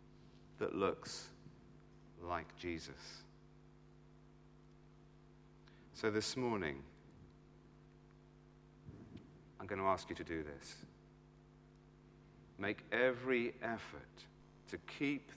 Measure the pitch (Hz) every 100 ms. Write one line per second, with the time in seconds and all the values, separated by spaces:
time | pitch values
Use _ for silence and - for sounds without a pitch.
0 | - - - - - - - 92 95 -
1 | - - - - - - - - - -
2 | - - 87 82 80 - 87 82 71 65
3 | - - - - - - - - - -
4 | - - - - - - - - - -
5 | - - - - - - - - - -
6 | 110 107 107 131 123 107 80 69 69 -
7 | - - - - - - - - - -
8 | - - - - - - - - - -
9 | - - - - - - 101 98 95 90
10 | - 85 85 82 76 71 - - - -
11 | - - - - - - - - - -
12 | - - - - - - 101 104 - 110
13 | 127 120 131 123 120 - 117 110 - 71
14 | 64 - - - - - - 87 - -
15 | 143 143 -